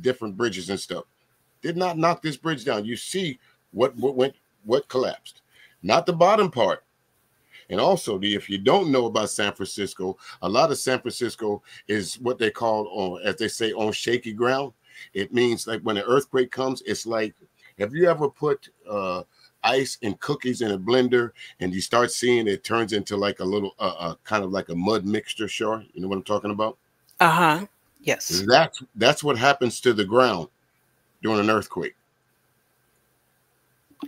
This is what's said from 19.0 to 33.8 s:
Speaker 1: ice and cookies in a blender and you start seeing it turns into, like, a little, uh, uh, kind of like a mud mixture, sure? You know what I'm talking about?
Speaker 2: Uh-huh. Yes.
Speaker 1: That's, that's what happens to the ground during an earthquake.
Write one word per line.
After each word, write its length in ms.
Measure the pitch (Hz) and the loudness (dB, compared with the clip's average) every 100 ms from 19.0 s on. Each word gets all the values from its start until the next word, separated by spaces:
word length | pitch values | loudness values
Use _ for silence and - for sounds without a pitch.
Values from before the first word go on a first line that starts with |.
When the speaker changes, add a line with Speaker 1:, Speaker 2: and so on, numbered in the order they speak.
| 95 90 - _ _ _ | -4 -4 -8 _ _ _
Speaker 1:
ice 340 | 110 135 131 - | 0 0 0 -4
and 160 | 110 92 | -6 -4
cookies 420 | - 143 127 120 | -4 -4 -4 -2
in 100 | 110 | -2
a 60 | 98 | -2
blender 540 | 95 127 123 123 117 - - - | 2 4 4 2 0 -6 -20 -8
and 140 | 92 | -6
you 80 | 92 | -4
start 300 | - 120 120 | 0 2 2
seeing 360 | - 123 120 110 | 0 2 2 2
it 160 | 95 | -2
turns 300 | - 117 107 | -2 -2 0
into, 240 | 104 98 101 | -2 -2 -2
like, 220 | 101 98 | -2 -2
a 60 | 92 | -2
little, 280 | 104 98 - | -2 -4 -4
uh, 160 | 98 82 | -4 -4
uh, 180 | 85 80 | -6 -8
kind 200 | - 107 | -4 -2
of 80 | 95 | -2
like 180 | 95 85 | -4 -4
a 60 | 87 | -2
mud 300 | 95 110 95 | 0 0 0
mixture, 420 | 107 - - 104 | -4 -4 -8 -8
sure? 360 | - 107 110 98 | -4 -2 -4 -8
You 80 | - | -10
know 60 | 95 | -6
what 100 | 95 | -6
I'm 60 | |
talking 280 | 90 104 101 | -2 -2 -2
about? 260 | 104 110 - _ _ _ - | -2 -4 -6 _ _ _ 2
Speaker 2:
Uh-huh. 460 | 170 165 165 160 202 _ _ _ | 2 4 2 0 -4 _ _ _
Yes. 440 | - 120 - 90 101 | -4 -4 -4 -4 6
Speaker 1:
That's, 340 | 139 160 - 131 104 | 6 6 -2 -16 0
that's 280 | 120 120 | 2 4
what 140 | 147 117 | 0 4
happens 440 | 135 139 123 - | 4 4 0 2
to 100 | 123 | 2
the 140 | 107 98 | 2 4
ground 440 | 120 127 92 76 _ _ _ _ _ _ _ | 4 4 2 -6 _ _ _ _ _ _ _
during 160 | 107 107 | -2 2
an 100 | 107 | 4
earthquake. 460 | 110 - 92 71 - _ _ _ _ _ _ _ _ _ _ _ _ _ _ _ _ _ _ | 2 0 -6 -8 -10 _ _ _ _ _ _ _ _ _ _ _ _ _ _ _ _ _ _